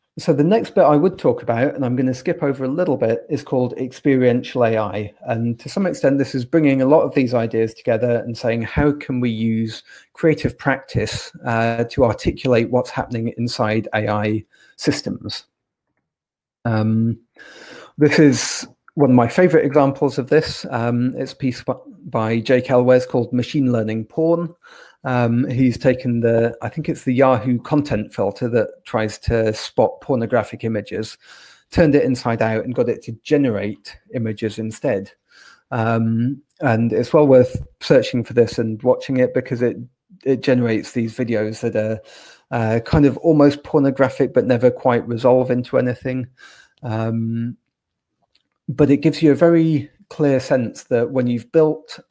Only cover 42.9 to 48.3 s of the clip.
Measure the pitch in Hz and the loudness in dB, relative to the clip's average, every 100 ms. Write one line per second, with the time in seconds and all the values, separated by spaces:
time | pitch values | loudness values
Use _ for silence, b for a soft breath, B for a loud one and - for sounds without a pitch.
42.9 | 160 143 135 170 151 143 143 - 156 139 | 2 2 2 2 4 4 2 -2 0 2
43.9 | 135 131 - 131 127 135 120 123 120 131 | 2 0 0 0 2 2 4 2 2 0
44.9 | 120 - 117 123 127 127 123 123 131 127 | 0 -2 0 2 4 2 -2 -2 -2 -2
45.9 | 120 135 127 123 _ B B B B 127 | -4 -6 -6 -8 _ B B B B -8
46.9 | 110 113 113 113 117 117 - _ _ _ | -4 -4 -2 -4 -4 -6 -10 _ _ _
47.9 | _ _ _ _ | _ _ _ _